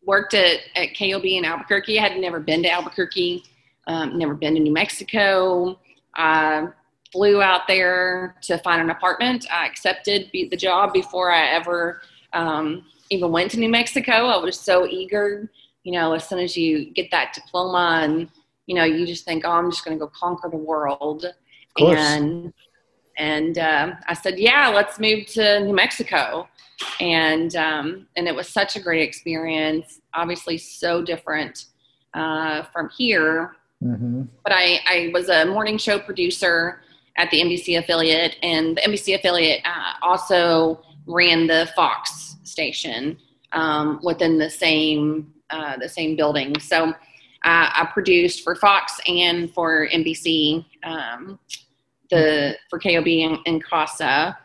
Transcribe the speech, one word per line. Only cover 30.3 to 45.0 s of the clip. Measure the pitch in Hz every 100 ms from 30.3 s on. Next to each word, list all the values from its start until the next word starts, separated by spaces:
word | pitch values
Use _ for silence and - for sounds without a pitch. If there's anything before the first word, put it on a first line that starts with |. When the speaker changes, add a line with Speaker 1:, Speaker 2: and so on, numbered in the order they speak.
| 175 - 160
Speaker 1:
so | - - 170 170
different, | 170 165 - 156 147 - - _ _ _ _
uh, | - 160 156 160 156 165
from | 170 160 -
here. | 247 196 156 160 165 - _ _
Speaker 2:
Mm-hmm. | 123 110 120 123 131 -
Speaker 1:
But | 208
I, | 190 180 175 -
I | 180 170
was | 175 180
a | 170 165
morning | 202 214 214
show | - 202
producer | - 190 175 180 185 170 170 175 _ _ _ -
at | 175
the | 156
N | 175
B | 175
C | 175 170
affiliate, | 170 165 160 160 165 -
and | 175 160 160 165
the |
N | 208
B | 208
C | -
affiliate, | 190 190 175 160 143
uh, | - 170 92 -
also | 170 180 - 185 170 165 165 160 - - -
ran | 170 175 165 165
the | 160 165 -
Fox | 156 107 - - - -
station, | - - 151 - 156 117 139 165 _ _ _
um, | 165 160 151 151 151
within | 175 165 170 160
the | 156
same, | - 170 156 156 151